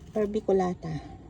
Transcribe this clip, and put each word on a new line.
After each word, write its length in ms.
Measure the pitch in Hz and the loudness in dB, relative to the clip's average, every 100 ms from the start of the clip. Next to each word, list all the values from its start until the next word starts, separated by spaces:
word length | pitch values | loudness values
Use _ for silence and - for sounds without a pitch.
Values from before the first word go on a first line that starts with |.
| - 214 | -6 -2
orbiculata 800 | 208 214 - 196 180 180 165 151 - - | 0 0 4 4 4 0 -4 -6 -8 -14